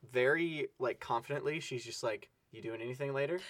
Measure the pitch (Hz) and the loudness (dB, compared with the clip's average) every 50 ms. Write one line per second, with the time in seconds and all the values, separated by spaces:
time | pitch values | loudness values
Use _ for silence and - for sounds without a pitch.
0 | - - - 127 123 135 151 165 170 170 160 151 143 - _ _ 123 123 104 - | -16 0 2 4 6 6 6 6 4 2 0 -2 -2 -4 _ _ 0 0 0 -2
1 | - - 120 117 - - 143 143 123 143 151 160 147 - 135 120 117 117 110 - | -2 0 0 0 0 -2 -4 -2 0 0 -2 -2 -4 -4 -6 -6 -6 -6 -8 -2
2 | - 117 107 101 - - _ _ _ _ - 110 - 113 113 113 113 120 127 131 | -2 -2 -2 -2 -6 -16 _ _ _ _ -16 -10 -8 -6 -6 -4 -6 -6 -4 -2
3 | 143 139 135 135 139 147 170 185 - | -2 -2 2 2 2 2 2 -2 -2